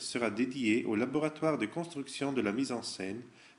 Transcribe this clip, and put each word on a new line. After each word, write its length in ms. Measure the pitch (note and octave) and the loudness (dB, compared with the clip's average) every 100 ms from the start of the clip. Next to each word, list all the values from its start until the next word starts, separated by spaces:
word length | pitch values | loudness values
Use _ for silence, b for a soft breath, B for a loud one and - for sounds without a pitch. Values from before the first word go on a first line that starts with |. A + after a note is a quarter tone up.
sera 280 | - B2 A2+ | -4 0 0
dédiée 540 | G#2 B2+ C#3 A2 A2+ | 2 0 2 4 4
au 120 | - G#2+ | 4 2
laboratoire 640 | C3 D3 D3+ - D#3+ C#3 | 2 2 0 2 0 2
de 80 | G#2+ | 0
construction 640 | E3 E3+ C#3+ C3 - C#3 | -2 -6 -6 -8 -4 -2
de 80 | B2+ | 2
la 100 | G#2 | 2
mise 220 | A2+ C3+ | 2 0
en 100 | A#2+ | -2
scène, 400 | - - F#2+ A2+ - B B | -4 -6 -6 -6 -10 B B